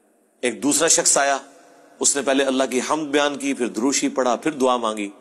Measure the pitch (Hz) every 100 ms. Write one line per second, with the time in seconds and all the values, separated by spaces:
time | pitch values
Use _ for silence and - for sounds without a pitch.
0 | _ _ _ _ 123 104 131 143 160 170
1 | - 156 139 135 - - - - - -
2 | 131 143 131 135 135 131 131 127 120 151
3 | 147 147 143 139 139 123 120 98 135 135
4 | 139 - 123 113 156 147 127 123 113 107
5 | 101 -